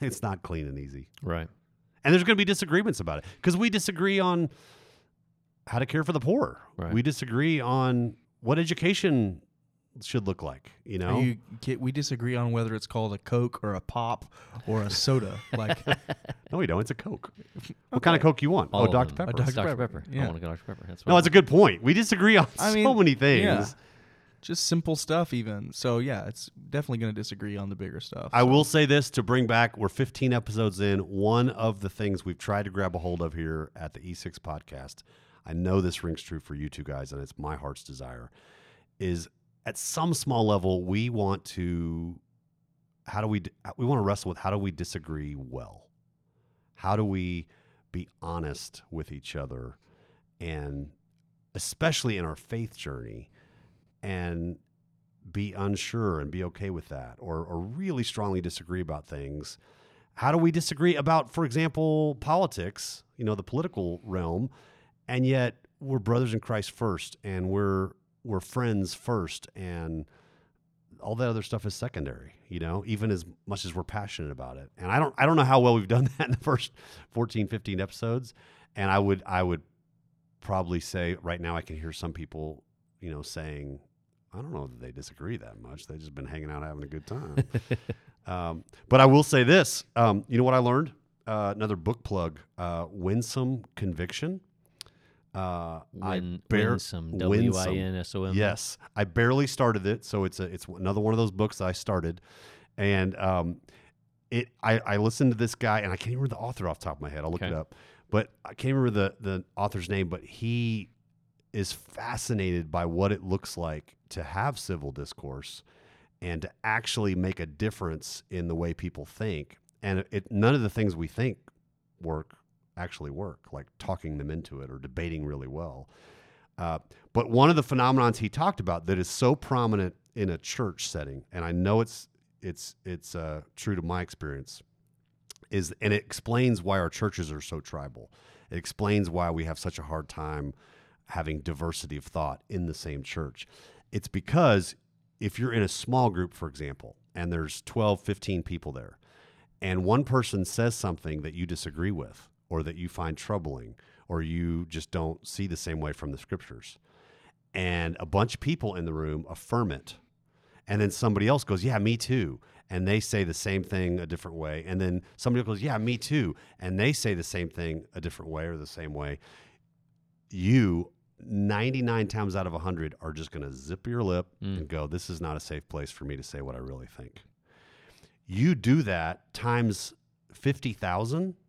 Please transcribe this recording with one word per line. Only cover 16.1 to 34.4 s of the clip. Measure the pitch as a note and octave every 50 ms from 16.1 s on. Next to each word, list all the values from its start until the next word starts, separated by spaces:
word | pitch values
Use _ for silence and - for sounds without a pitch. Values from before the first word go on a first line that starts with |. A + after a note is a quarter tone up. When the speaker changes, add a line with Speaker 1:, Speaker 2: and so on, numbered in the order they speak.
| D3 - - - - - _ -
Speaker 1:
No, | D3+ F3+
we | F3+
don't. | - E2 F#2+
It's | A2 -
a | -
Coke. | - - G#3 G#3+ - - - _ - - - _ - - - - - _ _
What | C4+ B3
kind | - E3+ E3
of | D3+
Speaker 3:
Okay. |
Speaker 1:
Coke | - D#3+ D3+ -
you | C#3+ C#3+
want? | F3+ F3+ E2 C#2+ -
Speaker 2:
All | G2+
Speaker 1:
Oh, | A#2
Speaker 2:
of | G#2+
Speaker 1:
Doctor | B2 B2+ B2+ D#2 C#2+
Speaker 2:
them. | - F3+ -
Speaker 1:
Pepper. |
Speaker 3:
A | A#2+ B2
Doctor | B2 C3 -
Speaker 2:
Doctor | - G#2 E3 C#3+
Speaker 3:
Pepper. | C3+ B2 - - D#2
Speaker 2:
Pepper. | - - C3 C3+ C3 F#2 E2 E2 F2 E2 E2 - - - F#2+ - - F#2
That's | F2 - -
Speaker 1:
No, | - F3
Speaker 2:
what | F3
Speaker 1:
that's | E3 E3+
a |
good | D3+ G3 D3+
point. | - C#3 F3+ G#3 D#3 - E2
We | A2+ C3 E3
disagree | G#3 A3+ - A3+ F3+ F#3 A3 A3
on | F#3+ D3 - - -
Speaker 3:
I | F3 G#3+
Speaker 1:
so | G#3+
Speaker 3:
mean, | G#3+ G#3+ C4 C4 G#3+
Speaker 1:
many | F#3 D#3 C3+
things. | G#2+ C#3 C#3+ C3+ A2+ G#3
Speaker 3:
yeah. | G3+ D3 G#2+ G2+ G#2+ - - - - - - - _ _ _ _ _ _ _
Just | - - E3+ - -
simple | - E3+ E3+ D#3+ E3+ D#3+
stuff | C#3+ - - D#3 E3+ E3+ -
even. | - A#2+ A2 G#2+ G#2 G2+ - -
So, | - - - B2+ A#2 A#2
yeah, | B2 C#3 B2+ G2 -
it's | - - - - - _ - - -
definitely | - C#3+ D3 - B2 A2+
gonna | A2+ A2 G#2+
disagree | A2 G#2 - G2+ F#2+ G#2 G#2 G2+
on | G2+ G2 G2
the | G2
bigger | - G2 F2+ C2+ E2
stuff, | - - - - - -
Speaker 1:
I | - A#2+
Speaker 3:
so. | B2
Speaker 1:
will | B2+ C3+ D3 D3+
say | - - D#3 D3+
this | C3 C#3+ D3 C#3 -
to | - C#3
bring | G#2+ G2+ B2 B2+ B2
back, | A2 A#2 A#2 A#2 A2+ - A2
we're | G#2+ F#2
fifteen | - - C3+ B2 - - C3+ B2+ B2
episodes | A#2+ A#2 - G#2 A2 A2+ G#2 F#2 F#2+
in. | G2+ G2+ G2 G2 F#2 E2
One | G2 F#2+ G2+ G#2+ A2+ A#2+ B2 B2+
of | A2+ A2+ A2 A2 G#2 G2
the | G2 F#2+
things | - - G#2+ G2+ G2 F2 -
we've | F#2 E2+
tried | - - - G2+ G2+ G2+
to | G2
grab | F#2 G2 G2 F#2 E2+
a | F2
hold | D#2+ F2+ F2 F2
of | E2+ E2
here | D2 E2 D#2+ D#2+ D#2+ D#2 D2+ - _
at | - D#2+ D2+ -
the | -
E | - F2+
six | F2 - - F2+ -
podcast, | -